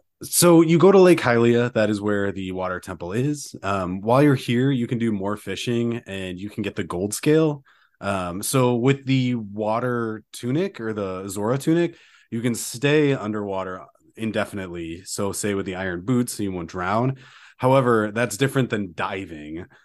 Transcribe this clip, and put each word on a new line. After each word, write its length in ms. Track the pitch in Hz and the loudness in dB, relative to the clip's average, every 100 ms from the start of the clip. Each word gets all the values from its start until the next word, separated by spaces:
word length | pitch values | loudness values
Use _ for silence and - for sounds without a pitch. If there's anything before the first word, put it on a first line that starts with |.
| _ _ | _ _
so 380 | - - 175 165 | -4 4 8 8
you 180 | 160 165 | 8 6
go 120 | 185 | 8
to 60 | 196 | 8
Lake 220 | 180 165 | 8 8
Hylia. 540 | 127 120 120 120 120 | 4 4 6 4 2
That 160 | 117 107 | 2 0
is 100 | 104 | 0
where 300 | 104 101 101 | 0 0 -2
the 200 | 95 92 | -4 -6
water 260 | 92 92 90 | -6 -6 -6
temple 320 | - 90 87 | -10 -10 -6
is. 420 | 104 139 147 - - | -2 -2 -4 -10 -8
Um, 380 | 95 98 90 95 | -4 -2 -2 -4
while 220 | 107 127 | 2 6
you're 100 | 147 | 6
here, 380 | 131 - 120 135 | 4 0 0 2
you 160 | 131 117 | 0 -2
can 100 | 117 | -2
do 140 | 117 | -2
more 240 | 101 98 104 | -2 -4 -6
fishing 640 | 98 95 - 117 117 117 - | -8 -6 -4 -2 -2 -4 -8
and 320 | 98 92 90 | -10 -8 -8
you 100 | 101 | -10
can 140 | - | -6
get 120 | 98 - | -6 -6
the 80 | 87 | -6
gold 280 | 87 104 | -4 -4
scale. 500 | - 156 156 160 143 _ _ _ _ | -2 2 4 2 -2 _ _ _ _
Um, 440 | 101 98 90 90 | -4 -4 -4 -6
so 320 | 104 135 123 120 | -2 2 2 2
with 300 | 127 139 131 | 2 0 0
the 280 | 135 123 120 | 0 0 -2
water 880 | 104 104 107 113 123 120 113 110 _ | -6 -6 -2 -2 -2 -4 -4 -8 _
tunic 460 | - 120 143 196 190 | -10 -4 -2 -2 -6
or 140 | 113 | -6
the 340 | 104 98 92 98 | -4 -6 -6 -8
Zora 280 | 101 104 135 | -4 -2 0
tunic, 400 | 160 165 170 - _ _ _ | 0 2 0 -4 _ _ _
you 100 | 113 | -4
can 120 | 123 110 | -2 -2
stay 580 | - - 143 151 147 | -8 -2 2 4 2
underwater 680 | 135 104 107 101 95 92 92 73 _ _ - | 0 -4 -6 -6 -6 -6 -10 -16 _ _ -8
indefinitely. 880 | 110 104 98 101 92 87 82 82 101 | -4 -2 -4 -6 -8 -8 -10 -12 -10
So 260 | - 101 | -6 -4
say 220 | 92 104 | -4 -4
with 120 | 98 95 | -4 -4
the 100 | 90 | -6
iron 260 | 95 87 | -6 -6
boots, 380 | 95 123 123 - | -2 0 -2 -4
you 120 | 101 | -6
won't 180 | 90 82 | -6 -8
drown. 480 | 92 90 110 123 135 - - - _ | -6 -2 0 0 -4 -14 -20 -20 _
However, 540 | 127 135 123 113 107 | 4 4 4 2 2
that's 260 | 107 120 104 | -2 -4 0
different 320 | 135 135 117 | 0 0 -2
than 240 | 110 95 | -2 -6
diving, 720 | - 98 98 98 78 76 80 92 _ | -6 -6 -6 -10 -12 -12 -12 -12 _